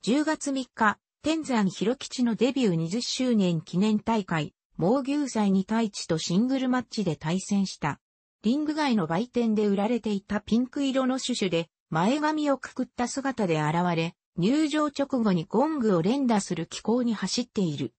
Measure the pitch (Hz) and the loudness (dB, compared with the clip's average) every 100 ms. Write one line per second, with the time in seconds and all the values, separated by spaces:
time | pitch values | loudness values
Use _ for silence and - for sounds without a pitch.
0 | - 269 302 311 285 269 254 - 220 202 | 2 0 0 -2 -4 -6 -6 0 0 0
1 | _ _ 294 320 277 240 196 - 190 262 | _ _ -2 -2 0 0 0 0 -2 -2
2 | - - 240 220 247 269 233 165 165 214 | -6 -2 0 2 0 2 2 2 -2 -4
3 | 240 - 254 226 185 170 - 175 214 214 | -4 -2 0 2 2 0 -2 0 2 2
4 | - 226 190 165 151 _ _ - 247 269 | 0 -2 0 -2 -4 _ _ -2 2 2
5 | 262 285 277 226 202 190 185 220 226 - | 0 -2 -2 0 2 2 0 -2 -2 -4
6 | - 160 - 175 247 269 262 254 247 - | -4 -4 0 0 2 0 0 -2 -2 -4
7 | 185 151 156 180 - 202 190 - 156 - | -4 -2 -2 -4 0 0 0 -2 -6 -6
8 | _ _ _ _ 208 277 302 302 294 226 | _ _ _ _ -2 0 -2 -2 2 2
9 | 156 165 240 247 233 214 208 196 208 240 | 2 -2 -2 -2 0 2 2 2 0 0
10 | 214 202 _ 208 - 220 254 - 277 262 | -2 -4 _ -6 0 0 0 -2 -2 0
11 | 254 262 - 240 196 165 170 _ _ 156 | 0 -2 -4 -2 0 -2 -4 _ _ 0
12 | 190 302 302 311 294 269 - - 254 - | 2 2 0 0 0 -2 -4 -8 -8 -4
13 | 247 - 269 254 196 156 151 165 180 165 | -6 -4 -6 -2 0 2 2 2 0 0
14 | 165 - _ - 180 285 311 302 294 - | -2 -6 _ -2 2 2 2 0 -2 -2
15 | 277 262 220 180 156 202 294 311 220 180 | -2 0 2 0 0 0 0 0 2 2
16 | 170 277 262 226 - 165 165 - - 240 | 2 0 2 0 0 -6 -6 -8 -2 0
17 | 240 214 185 - 247 - 180 143 135 | 0 -2 -4 -4 -4 -2 -2 -2 -6